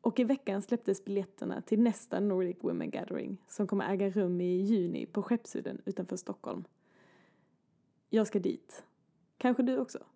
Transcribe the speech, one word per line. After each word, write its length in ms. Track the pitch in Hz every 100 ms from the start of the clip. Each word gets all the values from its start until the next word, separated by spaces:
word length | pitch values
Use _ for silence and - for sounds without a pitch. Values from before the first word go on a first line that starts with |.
Och 180 | 240 226
i 40 |
veckan 380 | 233 269 - 196
släpptes 440 | 202 233 - 196 -
biljetterna 560 | 196 190 - 190 -
till 200 | - 214
nästa 380 | 233 - - 175
Nordic 380 | 202 185 180 180
Women 300 | - 170 160
Gathering 460 | - - - - 190 _
som 200 | - 196
kommer 260 | 202 -
äga 160 | 190 196
rum 320 | 190 180 180
i 200 | 180 180
juni 440 | 196 220 175 - -
på 180 | 202
Skeppsudden 580 | 196 233 - - - - -
utanför 300 | 190 180 185
Stockholm. 480 | - - - 90 175 _ _ _ _ _ _ _ _ _ _ _ _ _ _
Jag 180 | 220 214
ska 120 | 202
dit. 460 | 180 - - - - _ _ _ _ _
Kanske 260 | 247 247
du 140 | 254 254
också. 220 | 254 - -